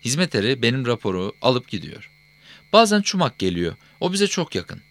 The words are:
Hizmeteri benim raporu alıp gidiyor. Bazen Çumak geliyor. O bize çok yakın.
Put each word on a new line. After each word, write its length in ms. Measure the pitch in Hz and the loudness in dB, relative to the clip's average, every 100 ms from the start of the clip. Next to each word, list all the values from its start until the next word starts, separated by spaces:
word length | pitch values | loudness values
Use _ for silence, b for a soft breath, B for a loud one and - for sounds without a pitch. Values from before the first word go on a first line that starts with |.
| 117 | -4
Hizmeteri 560 | 143 180 113 104 131 | -2 0 0 0 0
benim 240 | 113 127 120 | 0 0 -2
raporu 500 | 117 107 92 95 - | -2 -2 -4 -6 0
alıp 260 | 120 123 - | 2 2 -2
gidiyor. 420 | 98 - - - _ _ B B B B | -10 -10 -16 -20 _ _ B B B B
Bazen 280 | 208 226 208 | 6 6 4
Çumak 380 | 202 190 156 - | 0 0 -2 0
geliyor. 360 | 95 87 85 - b b | -2 0 -4 -6 b b
O 140 | 180 | -4
bize 140 | 196 202 | 0 0
çok 280 | - 170 - | 0 -4 -6
yakın. 260 | - - _ | -8 -14 _